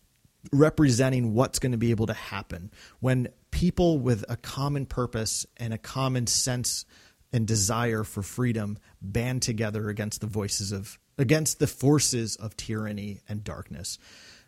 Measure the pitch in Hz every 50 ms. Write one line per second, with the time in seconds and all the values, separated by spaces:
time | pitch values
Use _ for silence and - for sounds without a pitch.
0 | _ _ _ _ _ _ _ _ - - - 135 151 156 - - 156 135 117 110
1 | 135 131 135 127 123 113 104 117 135 - - - - 127 123 113 117 117 117 107
2 | 113 104 107 - - - 104 98 101 - 90 85 87 104 - - - - - -
3 | 120 131 127 127 123 - - _ _ - - - 175 180 - - 175 170 160 143
4 | 120 127 120 101 - - 120 - - - - 135 135 143 143 139 135 - - 127
5 | 123 117 - 113 110 104 - - - - _ - 117 113 113 104 - - - 131
6 | 135 131 127 127 120 107 - - - 135 123 123 117 - - - - _ _ -
7 | - - _ _ _ _ - 120 113 101 113 107 95 107 113 113 120 120 113 107
8 | 110 - - 104 95 - - - 127 123 110 113 104 104 104 - _ _ _ -
9 | 101 98 104 117 117 127 131 127 - - 113 107 113 104 107 107 107 107 104 110
10 | 104 107 - - 107 104 98 110 98 101 - - 104 95 104 98 101 - - -
11 | _ _ _ - 139 117 156 156 156 - - - 151 - - - 127 139 151 147
12 | - - 135 120 113 104 - - 110 107 - - - - 110 107 110 104 104 104
13 | 101 104 101 - _ - 107 107 104 - 76 80 - - 73 73 87 - - -
14 | - - - - - - - - _